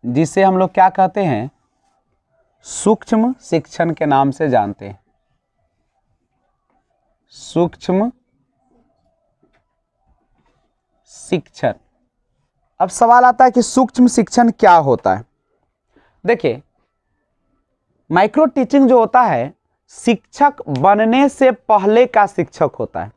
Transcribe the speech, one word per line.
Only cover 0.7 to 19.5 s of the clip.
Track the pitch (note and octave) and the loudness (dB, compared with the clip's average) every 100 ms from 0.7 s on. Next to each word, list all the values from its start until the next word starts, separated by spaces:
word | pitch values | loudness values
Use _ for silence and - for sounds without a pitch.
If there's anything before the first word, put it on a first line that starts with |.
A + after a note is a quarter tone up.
क्या | - F#3 | 0 0
कहते | F#3 F#3+ G3+ | 2 -2 -2
हैं, | F#3 A2 C3 _ _ _ _ _ _ _ _ _ _ _ | -4 -4 -8 _ _ _ _ _ _ _ _ _ _ _
सूक्ष्म | - - - G#3+ - A3 A#3 B3+ | -18 -4 -2 -2 0 -2 -2 -4
शिक्षण | - E3 - - E3 | -6 -6 -6 -6 -4
के | D#3 D3+ | -2 -2
नाम | C3+ C#3 | 0 0
से | B2+ D#3 | -2 -2
जानते | B2 G2+ G2+ G2+ | -2 -2 -8 -18
हैं। | G2+ _ _ _ _ _ _ _ _ _ _ _ _ _ _ _ _ _ _ _ _ _ _ _ | -20 _ _ _ _ _ _ _ _ _ _ _ _ _ _ _ _ _ _ _ _ _ _ _
सूक्ष्म | - - D#3+ E3+ - - F#3 A#3 - _ _ _ _ _ _ _ _ _ _ _ _ _ _ _ _ _ _ _ _ _ _ _ _ _ _ _ _ _ | -20 -10 -4 -4 -4 -6 -4 -4 -8 _ _ _ _ _ _ _ _ _ _ _ _ _ _ _ _ _ _ _ _ _ _ _ _ _ _ _ _ _
शिक्षण। | - - F3 - - - - _ _ _ _ _ _ _ _ _ _ | -20 -6 -6 -6 -6 -6 -6 _ _ _ _ _ _ _ _ _ _
अब | F#3 | -6
सवाल | - A#3 A#3+ | 0 2 4
आता | B3 A#3+ | 4 4
है | B3+ | 2
कि | B3 | 2
सूक्ष्म | A3+ - B3+ - B3 | 0 -2 -2 2 0
शिक्षण | - A3 - A#3 | 2 -2 0 0
क्या | - G3 | 2 4
होता | E3+ C#3 A#2 G2 | 4 2 -2 -2
है? | F#2 A#2 _ _ _ _ _ _ _ _ _ - | -4 -8 _ _ _ _ _ _ _ _ _ -4
देखिए, | A#3 C#3+ A#2+ _ _ _ _ _ _ _ _ _ _ _ _ _ _ _ | -2 -4 -6 _ _ _ _ _ _ _ _ _ _ _ _ _ _ _
माइक्रो | E3+ G#3 D4 D#4 | -2 0 0 0
टीचिंग | - B3+ C#4+ C4+ | -2 -2 2 4
जो | B3 | 2
होता | A3 B3 | 2 -2
है, | A#3 C3+ C3 | -2 -2 -6